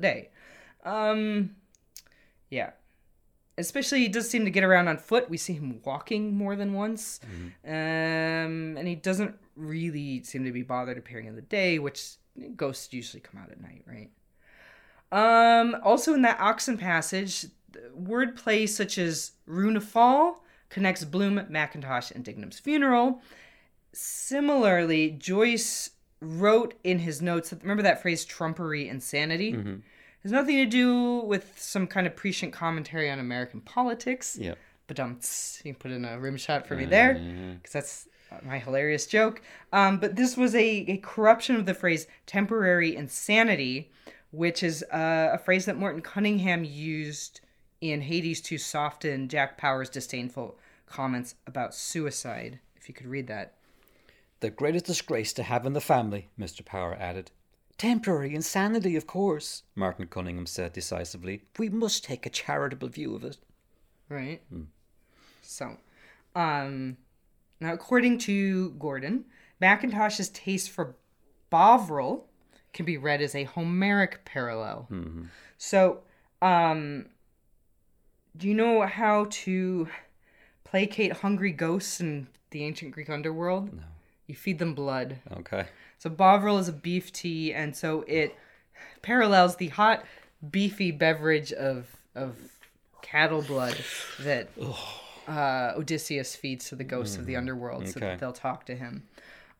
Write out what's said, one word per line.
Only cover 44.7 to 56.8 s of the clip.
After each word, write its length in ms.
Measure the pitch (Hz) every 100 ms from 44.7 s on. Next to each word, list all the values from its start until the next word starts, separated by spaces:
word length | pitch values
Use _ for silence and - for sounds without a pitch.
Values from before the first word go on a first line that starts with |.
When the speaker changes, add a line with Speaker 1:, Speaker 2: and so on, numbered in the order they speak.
| 156 -
Speaker 1:
uh, 380 | 160 160 160 160
a 40 | 170
phrase 280 | - 185
that 120 | 190 -
Morton 240 | 196 156
Cunningham 600 | - 202 208 208 185 170
used 800 | 156 143 156 156 151 147 - - _ _ _ -
in 200 | 160 147
Hades 400 | 139 170 165 160
to 160 | - 156
soften 680 | - 147 147 - 156 135 131
Jack 280 | 151 135 -
Power's 320 | 143 135 127
disdainful 680 | 131 - 123 123 135 117 - _ _ _
comments 480 | - 131 123 123 -
about 300 | - 127 117
suicide. 840 | - - 170 147 - 127 117 117 131 _
If 120 | _ -
you 60 |
could 120 | - 123
read 200 | 135 120
that. 280 | 104 - _ _ _ _ _ _ _ _ -
Speaker 2:
"The 100 | 113
greatest 360 | - 147 175
disgrace 460 | 175 165 - 117 107
to 100 | -
have 220 | 117 120
in 60 | 131
the 80 | 143
family," 480 | - 131 110 101 90 -
Mister 260 | 92 -
Power 320 | - 95